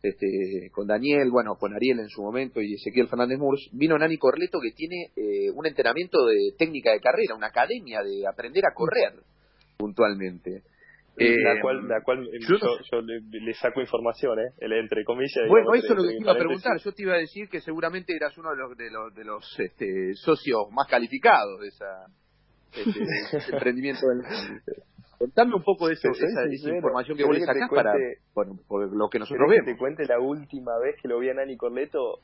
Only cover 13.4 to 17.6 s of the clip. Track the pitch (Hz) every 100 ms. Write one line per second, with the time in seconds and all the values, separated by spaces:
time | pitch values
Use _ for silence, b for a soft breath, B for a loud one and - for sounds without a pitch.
13.4 | 113 110 123 131 127 117 117 113 139 110
14.4 | 120 - 113 110 110 110 104 120 139 139
15.4 | 113 214 190 240 - 208 175 113 110 196
16.4 | 165 190 247 180 202 196 196 175 160 202
17.4 | 208 170